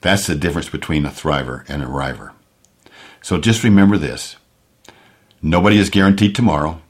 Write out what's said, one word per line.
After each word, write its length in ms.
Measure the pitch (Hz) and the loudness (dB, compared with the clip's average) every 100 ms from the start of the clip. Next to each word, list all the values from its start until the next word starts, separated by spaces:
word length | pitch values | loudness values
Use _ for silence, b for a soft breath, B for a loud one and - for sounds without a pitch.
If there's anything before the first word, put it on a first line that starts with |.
That's 260 | 87 98 - | 0 -2 -2
the 80 | |
difference 360 | 78 85 85 - | -4 -4 -4 -8
between 340 | - - 78 | -10 -4 -4
a 60 | 73 | -4
thriver 540 | - 78 71 64 64 - | -6 -4 -4 -4 -12 -12
and 140 | 71 | -10
a 40 | 65 | -8
river. 460 | 69 67 64 - _ _ _ _ _ B B B B | -6 -8 -10 -16 _ _ _ _ _ B B B B
So 160 | - 87 | -6 -2
just 260 | 110 113 | 0 0
remember 360 | 120 101 98 101 | 4 4 4 2
this. 380 | 73 64 - - _ _ _ _ _ b b b b b | -2 -8 -14 -18 _ _ _ _ _ b b b b b
Nobody 340 | 78 87 98 104 | 0 2 4 4
is 120 | 95 | 4
guaranteed 460 | 101 98 98 107 98 | 4 4 4 2 2
tomorrow. 440 | 120 76 76 80 _ | 0 0 -2 -8 _